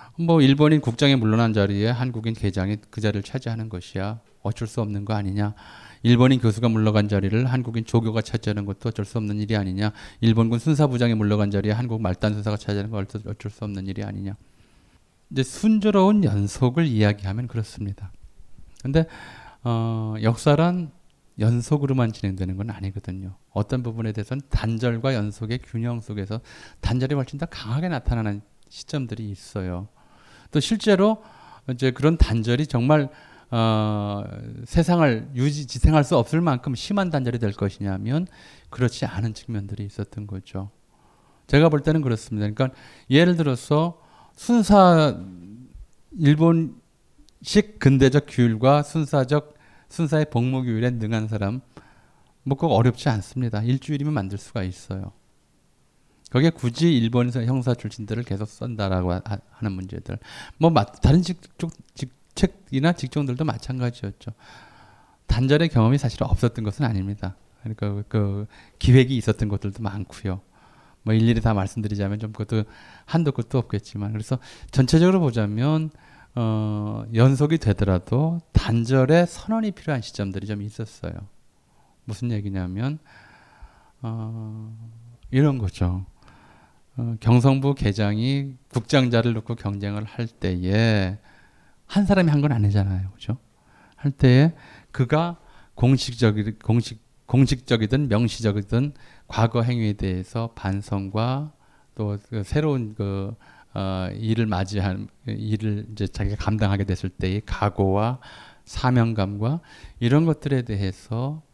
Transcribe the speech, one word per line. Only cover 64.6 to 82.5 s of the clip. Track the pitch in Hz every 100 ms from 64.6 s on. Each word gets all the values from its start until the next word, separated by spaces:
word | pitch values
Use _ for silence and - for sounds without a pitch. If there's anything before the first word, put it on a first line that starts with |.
| - - - _ _ _ -
단절의 | 110 131 147 165
경험이 | 120 113 139
사실 | 120 -
없었던 | - - 120 -
것은 | 107 101 131
아닙니다. | 101 98 101 95 - _ _
그러니까 | 113 107 104 101 101
그 | 110 101 101 104 - - _
기획이 | - 127 127 131
있었던 | 113 - 107
것들도 | 101 101 98
많고요. | 107 101 95 - 101 95 - _ _ _ _ _
뭐 | 110
일일이 | 110 113 113
다 | 113
말씀드리자면 | 104 95 117 104 104 98 104
좀 | 107
그것도 | 110 107 110 101 - - - -
한도 | 165 156
끝도 | 135 113 131
없겠지만, | - 104 - 104 101
그래서 | 107 - 131 - - -
전체적으로 | - 131 160 175 190
보자면, | 151 113 104 107 139 156 156 - _ - _ -
어, | 113 110 107 104 104 110 110
연속이 | 113 127 135 147 160
되더라도 | 110 98 98 92 - 123 160 170 -
단절의 | - - 113 117 135 131 165 175
선언이 | - - 226 214
필요한 | - - 135
시점들이 | - - 98 95 101
좀 | 104
있었어요. | 104 104 110 - 85 82 95 - _ _ _ _ _ _ -
무슨 | 107 123
얘기냐면, | 107 101